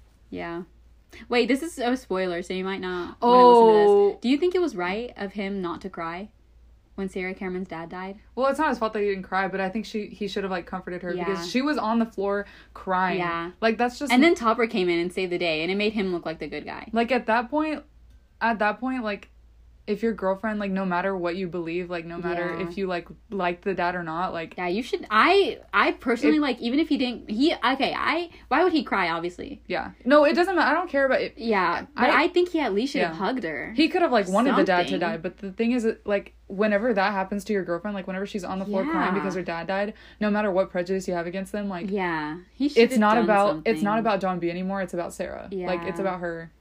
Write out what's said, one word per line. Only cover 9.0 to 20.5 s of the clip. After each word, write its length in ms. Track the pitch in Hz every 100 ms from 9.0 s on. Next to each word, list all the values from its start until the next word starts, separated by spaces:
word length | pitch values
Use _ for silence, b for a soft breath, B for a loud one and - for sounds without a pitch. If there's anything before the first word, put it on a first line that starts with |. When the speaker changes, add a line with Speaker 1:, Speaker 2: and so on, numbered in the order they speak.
Speaker 2:
he 60 | 208
didn't 140 | 190
cry, 240 | 185 190 190
but 120 | 190
I 100 | 190
think 160 | 220 202
she, 180 | 220 202
he 200 | - 202
should 160 | 202
have, 80 | 190
like, 160 | 185 170
comforted 340 | 190 185 180
her 120 | 180
because 260 | 180 185 185
Speaker 1:
Yeah. 60 | 175
Speaker 2:
she 120 | 247
was 160 | 285 240
on 180 | 220 226
the 80 | 226
floor 400 | - 202 202 196 B B -
crying. 440 | - 185 185 180
Speaker 1:
Yeah. 320 | 175 170 170 -
Speaker 2:
Like, 200 | 226 226
that's 180 | 247 247
just 140 | 285
Speaker 1:
And 120 | 247
then 120 | 320 330
Topper 320 | 233 233 226
came 200 | 233 180
in 120 | 170
and 120 | 180
saved 200 | 196 185
the 80 | 175
day, 240 | 175 156
and 80 | 170
it 40 | 196
made 180 | 208
him 180 | 220 190
look 160 | 170 165
like 100 | 160
the 100 | 151
good 180 | 147 -
guy. 240 | - -
Speaker 2:
Like, 180 | 226 233
at 140 | 254 -
that 240 | 226 233
point, 340 | 302 311 294 - _ - - _ -
at 200 | 220 214
that 200 | 214 208
point, 240 | 254 262
like, 260 | 214 202 - - - _ - - -
if 160 | 202
your 120 | 226
girlfriend, 460 | 202 190 190 226